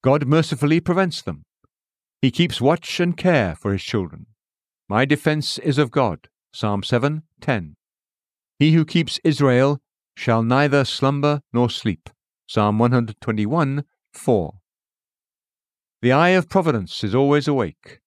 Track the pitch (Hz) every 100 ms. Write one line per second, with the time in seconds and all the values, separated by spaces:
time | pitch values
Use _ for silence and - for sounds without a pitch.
0 | 131 147 135 156 160 139 147 165 175 180
1 | 185 - - 76 _ _ _ _ _ _
2 | _ _ 131 - - - 127 170 - -
3 | 175 170 180 156 95 80 101 98 - 110
4 | 87 80 - _ _ _ _ _ _ 104
5 | 135 147 165 151 - - 160 135 131 147
6 | 120 82 _ _ _ - 107 101 - 120
7 | 139 156 - _ - 117 78 - _ _
8 | _ _ _ _ _ _ 151 160 156 175
9 | 160 - - 139 139 123 139 143 _ _
10 | _ - - 113 113 127 143 139 131 -
11 | 135 143 147 147 _ 120 120 - 113 85
12 | - _ _ _ - - 104 107 120 123
13 | 110 - - 110 104 165 139 139 143 _
14 | _ - - 110 78 - _ _ _ _
15 | _ _ _ _ _ _ _ _ _ _
16 | 120 135 175 185 175 190 165 120 90 -
17 | 101 120 139 147 143 139 90 - - -